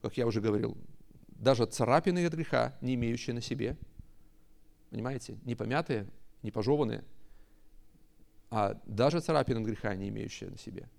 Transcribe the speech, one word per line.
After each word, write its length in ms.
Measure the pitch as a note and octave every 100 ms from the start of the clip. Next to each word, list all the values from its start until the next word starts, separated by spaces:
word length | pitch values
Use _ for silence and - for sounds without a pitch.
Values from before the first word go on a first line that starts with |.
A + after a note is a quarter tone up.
как 160 | - -
я 100 | A#2
уже 140 | G#2+
говорил, 360 | G#2+ G#2 A2+ - - - - - -
даже 360 | - A2 B2 A2+
царапины 600 | - A#2+ C#3+ F#3 F3+ E3+
от 80 |
греха, 440 | D#3+ D#3+ C3 B2 C3+
не 140 | B2+ B2+
имеющие 380 | A#2 A#2+ -
на 80 | A#2+
себе. 360 | - C#3 A2 D#3 - - - - - - - - - - -
Понимаете? 480 | A2+ A#2+ C3+ - G#2+ B2+
Не 100 | A#2
помятые, 520 | A2 C3+ E3+ A#2 G2+ - - -
не 80 | A2
пожёванные, 520 | A#2 A2 D3 B2 A2 - - - - - - - - - - - - - - -
а 300 | A2 G2+ A2 -
даже 340 | G#2 C3 E3
царапины 400 | D#3 D3+ C3 A#2
от 60 | A2
греха, 300 | G#2 G#2+ F#2+
не 140 | G2
имеющие 400 | G#2+ A2 - F#2
на 80 | G#2+
себе. 320 | - G2+ -